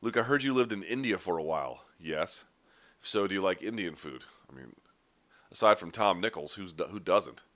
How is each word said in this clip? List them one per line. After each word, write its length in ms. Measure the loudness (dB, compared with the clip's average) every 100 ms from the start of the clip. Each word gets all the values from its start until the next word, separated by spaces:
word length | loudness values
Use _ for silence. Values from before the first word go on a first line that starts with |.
Luke, 160 | 0 2
I 60 |
heard 200 | 2 2
you 120 | 4
lived 180 | 4 4
in 100 | 2
India 360 | -4 -4 0 -2
for 180 | 0 -2
a 60 |
while. 420 | 0 -2 -4 -8 -16 _
Yes. 460 | -6 -2 -2 -4 -12 _ _ _ -20 _
If 60 | -4
so, 180 | 0 0
do 80 |
you 80 | 2
like 200 | 0 0
Indian 340 | -4 -4 -6 -6
food? 260 | -12 -12 -16 -20 _
I 40 |
mean, 220 | -20 -20 -20 _ _ _ _ _ _ _
aside 280 | 2 6 6
from 120 | 4
Tom 300 | 0 2 2
Nichols, 340 | -2 -4 -12
who's, 200 | -10 -12 -8 -8
who 100 | -6
doesn't? 420 | 2 2 2 -14 -20